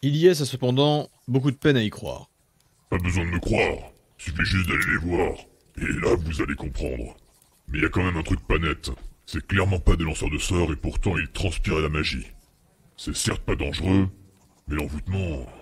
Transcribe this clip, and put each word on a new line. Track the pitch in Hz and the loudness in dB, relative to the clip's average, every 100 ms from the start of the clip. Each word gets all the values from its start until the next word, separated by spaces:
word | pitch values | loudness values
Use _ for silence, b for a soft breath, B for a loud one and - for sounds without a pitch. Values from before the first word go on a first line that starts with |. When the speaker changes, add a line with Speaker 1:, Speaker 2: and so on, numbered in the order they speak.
Speaker 1:
Ilyes | 139 147 170 | 2 6 6
a | |
cependant | 170 139 123 127 127 147 151 - _ - | 6 0 0 0 4 4 4 -2 _ 0
beaucoup | 127 135 | 2 2
de | 127 | 2
peine | 147 135 | 4 4
à | |
y | 107 | 4
croire. | - - 67 67 _ _ _ _ _ _ | -2 -8 -8 -12 _ _ _ _ _ _
Speaker 2:
Pas | 90 | -2
besoin | 87 90 | 0 0
de | 85 | 0
me | 87 | -2
croire, | - - 85 - - - _ _ | 0 2 2 0 -8 -20 _ _
suffit | - 76 | -10 -2
juste | - 95 90 | 0 0 0
d'aller | 82 - | 0 0
les | - 82 | -2 0
voir, | 87 85 - - _ _ - | 0 0 -2 -12 _ _ -8
et | - | -4
là | - - - | -2 2 2
vous | 80 78 | 0 -2
allez | - 69 | -2 -2
comprendre. | - 65 73 64 57 - _ _ _ _ - | -6 -4 -4 -4 -8 -12 _ _ _ _ -8
Mais | 71 | -2
il | |
y | - | 0
a | |
quand | 104 | 0
même | 92 85 | 0 -2
un | |
truc | 78 - - | -2 -2 0
pas | - | 0
net, | 82 - - 67 - - - | 0 -4 -6 -10 -12 -16 -10
c'est | 92 - | -8 -2
clairement | 98 95 92 | 0 2 2
pas | - | 4
des | 82 | 4
lanceurs | 80 76 73 | 2 -2 -2
de | 76 | -2
sorts | - 87 85 | 0 2 2
et | 73 | 0
pourtant | - - - 85 | -2 0 0 0
ils | 80 | -4
transpirent | - 101 - - 82 | -2 -4 0 0 0
la | 78 | 0
magie. | 76 76 65 65 - _ _ _ _ _ - | 0 -2 -4 -8 -16 _ _ _ _ _ -12
C'est | - | -8
certes | 76 - - | -4 -2 -2
pas | - | -2
dangereux, | - 69 73 85 95 95 - - _ _ _ - | -2 -2 -2 2 4 4 -2 -20 _ _ _ -6
mais | |
l'envoûtement | 73 73 73 - 95 92 73 60 - | -4 -4 -6 -4 -2 -2 -6 -8 -16